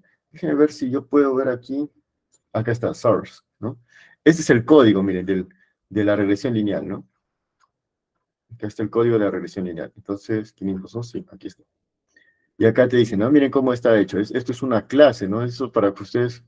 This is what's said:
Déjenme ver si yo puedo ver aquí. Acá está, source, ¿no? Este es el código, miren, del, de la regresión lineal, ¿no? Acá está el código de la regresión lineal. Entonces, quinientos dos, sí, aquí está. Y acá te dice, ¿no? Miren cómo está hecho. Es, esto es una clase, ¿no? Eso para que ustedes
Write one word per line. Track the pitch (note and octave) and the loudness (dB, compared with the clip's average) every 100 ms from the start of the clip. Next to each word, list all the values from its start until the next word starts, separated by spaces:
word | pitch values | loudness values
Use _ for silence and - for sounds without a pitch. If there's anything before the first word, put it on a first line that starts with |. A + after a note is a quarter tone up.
| _ _ _ | _ _ _
Déjenme | - E3 | -10 -4
ver | C#3+ D3+ | 2 2
si | - B2+ | 0 -6
yo | C3 - | -6 0
puedo | C#3+ C#3 | 2 2
ver | C3 C3 | 2 -2
aquí. | B2 A#2+ C3+ D3 _ _ _ _ _ _ | -4 -6 -8 -8 _ _ _ _ _ _
Acá | A2 A2 | -6 -4
está, | A#2+ G#2 | -2 -4
source, | - A#2+ F#2 F#2 - _ _ | -2 0 0 -2 -16 _ _
¿no? | A2 - _ _ _ _ | -10 -10 _ _ _ _
Este | - D#3+ | 2 2
es | - | 2
el | B2+ | 0
código, | A#2+ D3+ A#2 F#2+ | 6 6 6 4
miren, | G2 F2+ F2+ | 0 -2 -2
del, | F#2 F2+ _ _ _ _ | -4 -4 _ _ _ _
de | G2+ | -2
la | G#2 | 0
regresión | G#2 G2+ G2+ C3 | 0 0 0 -2
lineal, | A#2 G#2 F2 F2 | -2 -2 -4 -6
¿no? | G#2 - _ _ _ _ _ _ _ _ _ _ _ _ _ _ | -12 -14 _ _ _ _ _ _ _ _ _ _ _ _ _ _
Acá | A#2 G#2+ | -12 -10
está | - | -8
el | G#2 | -4
código | A2+ A#2 A2+ | 0 2 2
de | |
la | G2+ | 0
regresión | F#2 F2 - | -2 -8 -8
lineal. | F2+ E2 - - | -8 -8 -12 -14
Entonces, | G2 G2+ - A2 G#2+ | -10 -10 -6 -6 -6
quinientos | _ G2 F#2+ F#2+ | _ -8 -8 -10
dos, | A2+ A#2+ | -12 -10
sí, | F#3 F#3 | -12 -14
aquí | F#2+ - | -18 -18
está. | - _ _ _ _ _ _ _ _ _ - | -20 _ _ _ _ _ _ _ _ _ 0
Y | |
acá | A2+ A2 B2 | 2 4 4
te | B2 | 4
dice, | A#2 G2+ | 2 0
¿no? | A2+ | 2
Miren | D3 C#3 | 4 4
cómo | C3+ C3 | 2 0
está | B2 A#2+ A2 | 0 2 4
hecho. | F#2+ G2 | 2 -2
Es, | G#2 | -4
esto | A2 B2 | -4 -6
es | A#2+ | -6
una | C3+ A2 - | -2 -2 0
clase, | C3+ D3 A#2 F#2+ | 4 4 4 -4
¿no? | G#2+ | -4
Eso | A#2+ A#2+ B2+ | -4 -6 -4
para | A2+ G2+ | 0 -2
que | - | -2
ustedes | G#2 A#2+ A#2+ A#2+ | -6 -2 -2 -6